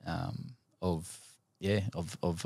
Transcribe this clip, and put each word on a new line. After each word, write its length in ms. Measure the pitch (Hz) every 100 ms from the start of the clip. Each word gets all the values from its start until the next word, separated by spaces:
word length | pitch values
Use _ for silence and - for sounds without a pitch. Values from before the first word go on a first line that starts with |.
| 87
um, 460 | 82 85 - - - _ _
of, 360 | 92 82 87 - - - _ _
yeah, 220 | 98 107 98
of, 240 | - 85 -
of, 240 | 87 85